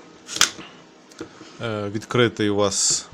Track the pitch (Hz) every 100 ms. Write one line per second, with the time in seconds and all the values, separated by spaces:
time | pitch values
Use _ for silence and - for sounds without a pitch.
0 | - - - - - - - - - -
1 | - - - - - - 117 107 101 110
2 | - 123 117 - 104 101 101 98 - -
3 | -